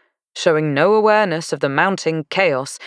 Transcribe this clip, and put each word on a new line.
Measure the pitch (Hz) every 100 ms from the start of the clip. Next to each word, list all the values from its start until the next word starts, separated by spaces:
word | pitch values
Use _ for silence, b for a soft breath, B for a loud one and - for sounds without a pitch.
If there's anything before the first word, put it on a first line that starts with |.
| b b _
showing | - 180 156 156
no | 139 180
awareness | 220 214 214 208 160 -
of | 147
the | 143
mounting | 139 185 190 165 160 151
chaos, | - 190 131 135 -